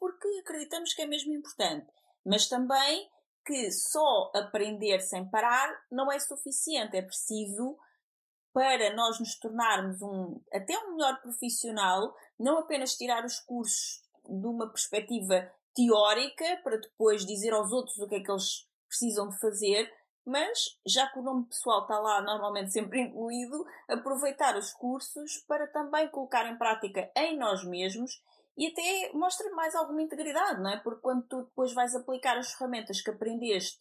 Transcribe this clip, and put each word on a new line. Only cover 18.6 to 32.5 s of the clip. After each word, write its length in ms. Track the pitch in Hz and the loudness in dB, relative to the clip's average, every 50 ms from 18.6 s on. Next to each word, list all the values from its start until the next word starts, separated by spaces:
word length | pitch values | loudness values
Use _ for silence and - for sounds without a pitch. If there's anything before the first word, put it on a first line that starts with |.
| - _ _ _ _ _ | -8 _ _ _ _ _
precisam 400 | - - 240 233 208 208 202 202 | -4 -2 0 0 0 0 -2 -2
de 100 | 190 - | -4 -2
fazer, 500 | - 220 202 190 208 202 202 214 240 - - - _ _ _ _ _ | 0 0 0 2 2 4 4 4 2 0 -4 -12 _ _ _ _ _
mas, 520 | - 262 190 214 415 480 - - - - _ _ | -2 0 0 0 0 0 0 -2 -2 -4 _ _
já 220 | 190 190 262 269 269 | 2 4 4 4 2
que 100 | 269 262 | 0 -4
o 40 | 247 | -4
nome 260 | 269 262 254 240 - | 0 0 0 0 -2
pessoal 360 | - - - 247 220 196 196 | -4 -4 0 2 4 4 4
tá 140 | - 220 214 | 2 0 0
lá 240 | 214 214 208 202 196 | 2 2 2 2 2
normalmente 500 | 208 214 208 202 208 208 202 196 190 - | 0 -2 -2 -2 -2 -2 -2 -4 -2 -2
sempre 280 | 220 214 190 - 262 | -2 -2 0 0 0
incluído, 640 | 247 - - 214 226 233 240 240 247 240 277 302 349 - - - - - | -2 -2 -2 -6 -6 -4 -4 -4 -6 -6 -6 -8 -8 -10 -12 -16 -6 -4
aproveitar 640 | 240 233 233 277 269 262 285 277 - - 294 262 214 | -4 -4 -2 -2 -2 0 0 -2 0 2 2 2 2
os 160 | 202 202 - - | 2 -2 -6 -8
cursos 720 | - 262 247 254 277 - - - 294 294 302 - - - - | -8 -6 -4 -4 -4 -6 -8 -10 -10 -10 -10 -10 -12 -4 -2
para 180 | 294 302 294 | -2 -2 -2
também 420 | 285 - 302 294 285 302 311 311 311 | -2 -2 -4 -2 0 0 0 0 0
colocar 360 | - 277 269 262 - 233 226 | -2 -6 -4 -2 0 0 0
em 100 | 233 233 | 0 -2
prática 540 | 233 233 226 220 220 - 196 196 196 185 - - | 0 0 2 2 2 -2 -4 -4 -4 -4 -2 0
em 200 | 269 302 330 320 | 0 0 2 0
nós 280 | 285 254 214 196 185 185 | 0 0 0 0 0 -2
mesmos 580 | 180 180 175 185 190 196 233 247 262 - - _ _ _ _ _ _ _ | -4 -4 -2 -2 -2 -2 -4 -6 -8 -8 -12 _ _ _ _ _ _ _
e 120 | - 302 330 | -4 -4 -4
até 420 | 320 - 339 359 392 381 370 - - | -2 -2 -2 0 0 0 -2 -2 -2
mostra 380 | 294 349 370 359 - 440 403 | 0 0 0 0 -2 -4 -4
mais 240 | 339 330 330 320 330 | -2 -2 -2 0 0
alguma 280 | 330 320 285 294 311 311 | 0 0 0 0 -2 -2
integridade, 600 | 311 302 285 302 302 277 311 381 403 294 185 190 | -2 -2 -4 -4 -2 0 2 2 2 2 0 0
não 80 | 196 | -2
é? 60 | 202 | -2
Porque 240 | 214 - 226 226 - | -2 -4 -6 -6 -4
quando 260 | - 254 254 254 240 | -2 0 0 0 -2
tu 160 | - 262 254 254 | -2 -6 -8 -8
depois 300 | - _ 269 254 254 240 | -6 _ 0 0 2 2
vais 200 | 247 247 247 254 | 2 2 2 2
aplicar 420 | 254 254 - 262 254 - 262 233 240 | -2 -4 -4 -4 -2 0 2 2 2
as 140 | 254 - | 0 -4